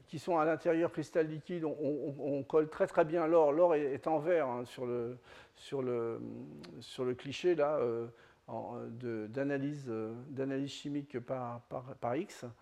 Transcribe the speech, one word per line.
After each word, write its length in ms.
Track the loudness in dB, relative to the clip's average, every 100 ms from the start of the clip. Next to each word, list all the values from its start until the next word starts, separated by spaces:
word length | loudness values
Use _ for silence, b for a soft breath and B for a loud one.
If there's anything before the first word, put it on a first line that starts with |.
| -12
qui 120 | -8
sont 200 | 0 2
à 60 |
l'intérieur 480 | 4 2 2 2 2
cristal 340 | 0 -2 0 0
liquide, 380 | -2 -6 -4
on, 120 | -2 -2
on, 340 | -2 -2 -4 -4
on 240 | -2 -2
colle 260 | 2 4 2
très, 180 | 2 2
très 180 | 4
bien 220 | 4 4 6
l'or. 240 | 8 8
L'or 240 | 8 6
est, 200 | 6 2
est 120 | -2 0
en 120 | 0
vert, 280 | 4 4 4
hein, 180 | -2
sur 200 | -6 -6
le, 320 | -2 -2 -2 -6 B B B _
sur 260 | -6 -2
le, 380 | 0 0 -2 -4 -8 -10 -12 -14 -16 -16
sur 240 | -14 -4
le 100 | -2
cliché 400 | -2 -6 -2 0
là, 220 | 2 2 2
euh, 300 | 0 0 -4 b b b -12
en, 280 | -10 -8 -8 -10
de, 360 | -8 -6 -4 -4
d'analyse, 580 | -2 0 0 -2 -6 -6
euh, 240 | -4 -4 -8 -10
d'analyse 420 | -4 -2 -2 -4
chimique 480 | -6 -6 -6 -6 -8
par, 420 | -6 -6 -6 -8 -8
par, 260 | -10 -8 -4
par 180 | -2
X. 300 | 0 -2 -8 -14 -14